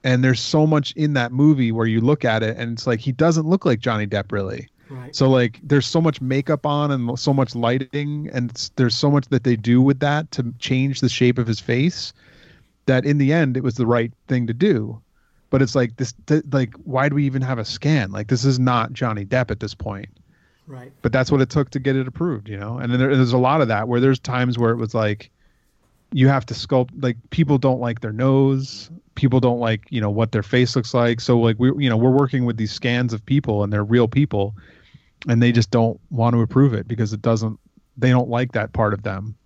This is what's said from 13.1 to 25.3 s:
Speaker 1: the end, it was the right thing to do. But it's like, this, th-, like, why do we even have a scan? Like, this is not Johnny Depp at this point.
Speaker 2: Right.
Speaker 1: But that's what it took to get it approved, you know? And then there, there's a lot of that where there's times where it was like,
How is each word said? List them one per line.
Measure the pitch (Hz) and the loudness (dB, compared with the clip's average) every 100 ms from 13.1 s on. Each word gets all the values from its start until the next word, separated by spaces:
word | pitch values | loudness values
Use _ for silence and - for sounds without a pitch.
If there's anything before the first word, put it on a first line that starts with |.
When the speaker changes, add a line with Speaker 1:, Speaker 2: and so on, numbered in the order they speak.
| 147 | 2
Speaker 1:
the | 139 | 2
end, | 160 143 127 | 2 2 0
it | |
was | 127 120 | -4 -2
the | 117 | 2
right | 120 117 - _ | 2 0 -8 _
thing | 131 117 | -2 -2
to | |
do. | 117 202 127 110 110 _ _ _ _ _ | 0 2 0 -2 -12 _ _ _ _ _
But | 131 | 0
it's | 135 | 2
like, | 139 123 120 | 0 -2 -4
this, | 123 - - | -8 -8 -2
th-, | 156 151 | -2 0
like, | 135 123 - | -2 -2 -6
why | - 131 143 | -6 -2 0
do | |
we | 143 | 0
even | 143 131 | -2 -2
have | 131 123 | -4 -4
a | |
scan? | 107 - 143 151 98 | -6 -4 0 0 0
Like, | 98 107 | -6 -4
this | 127 | 0
is | 131 127 | 0 0
not | 127 123 117 | 0 0 -2
Johnny | 131 123 104 | -6 -6 -6
Depp | 98 127 123 | -4 -4 -2
at | 107 | -6
this | 104 | -8
point. | - - 98 101 _ _ _ _ _ - | -10 -12 -12 -16 _ _ _ _ _ -20
Speaker 2:
Right. | 131 123 _ | -20 -20 _
Speaker 1:
But | - | -2
that's | 131 127 | 0 2
what | 139 | 2
it | 131 | 2
took | 151 135 | 0 -2
to | 139 | -2
get | 131 135 | -2 -2
it | 131 | -4
approved, | - 170 117 104 | -4 -4 -4 -8
you | 101 | -10
know? | 104 123 | -8 -6
And | 123 | -2
then | 123 | 0
there, | 131 135 | 2 4
there's | 123 | 4
a | 127 | 4
lot | 127 156 | 2 2
of | 123 | 2
that | 104 113 | 0 0
where | 120 | 2
there's | 131 131 | 2 2
times | - 123 123 117 | -2 -2 -2 0
where | 117 | 0
it | 117 | 0
was | 113 | -2
like, | 117 107 104 - | -2 -2 -4 -10